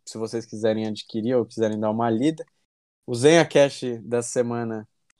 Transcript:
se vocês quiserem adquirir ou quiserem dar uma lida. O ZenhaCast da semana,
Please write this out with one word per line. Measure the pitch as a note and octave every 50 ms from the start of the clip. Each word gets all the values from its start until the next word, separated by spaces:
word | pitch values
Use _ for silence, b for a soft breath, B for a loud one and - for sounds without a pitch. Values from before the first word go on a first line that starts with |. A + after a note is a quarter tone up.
| _
se | - -
vocês | A2 A2+ A2 A#2 A2+ A2+
quiserem | - A2+ G#2+ A2 A2 A2 A2 A2
adquirir | A2 G#2+ - - - - A2 G#2+ B2 B2+
ou | A#2+ A2
quiserem | A#2 - A2+ A2 G#2+ G#2+ G#2+
dar | A2 G#2+
uma | A2 A2+ A#2 A#2
lida. | A2+ A2 C3+ D#3+ D#3+ - - _ _ _ _ _ _ _ _ _ _ _ _
O | C3 B2
ZenhaCast | A#2 C3+ D3+ E3+ E3 D3+ - - C#3+ C#3+ C#3 - - C3 B2 A#2 A#2
da | - A2+ A#2+ A#2+
semana, | A#2 - - B2+ A#2+ A#2+ A#2 A#2+ A#2 A2+ A2 G#2+ G#2+ _ _ _ _ _ _